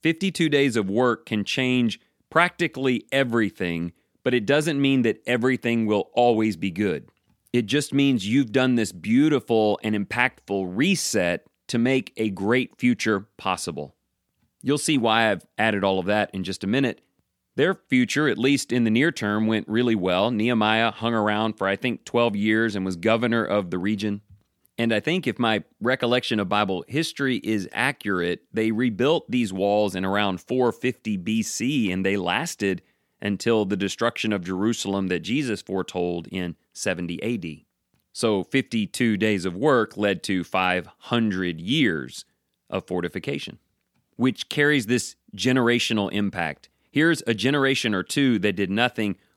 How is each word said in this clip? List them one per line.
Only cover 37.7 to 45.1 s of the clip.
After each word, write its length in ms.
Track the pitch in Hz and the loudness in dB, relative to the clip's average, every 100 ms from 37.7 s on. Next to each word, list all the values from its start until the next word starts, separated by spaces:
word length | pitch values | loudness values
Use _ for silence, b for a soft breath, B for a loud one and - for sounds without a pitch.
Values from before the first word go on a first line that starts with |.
| _ _ _ _ | _ _ _ _
So 300 | - 117 101 | -4 0 0
fifty-two 720 | 90 135 127 117 101 - 120 104 | 0 -2 -2 -2 -4 0 0 2
days 280 | 107 104 90 | 2 0 -2
of 100 | 87 | -2
work 400 | 147 127 107 - | 2 2 2 0
led 280 | 101 95 | 0 0
to 200 | - 95 | -2 -2
five 440 | 85 95 90 90 87 - | -2 0 2 0 -4 -14
hundred 640 | - 120 113 92 87 82 | -2 0 0 0 -2 -4
years 640 | 85 147 120 80 64 - - _ _ _ _ | -2 0 2 0 -6 -12 -18 _ _ _ _
of 200 | 98 - | -8 -4
fortification, 720 | 90 87 95 113 143 - - _ _ _ _ _ - | -4 -4 -6 -8 -8 -10 -16 _ _ _ _ _ -2
which 340 | 127 - - | 0 0 -4
carries 380 | - 147 147 104 | 0 2 2 0
this 280 | 123 - | -2 -2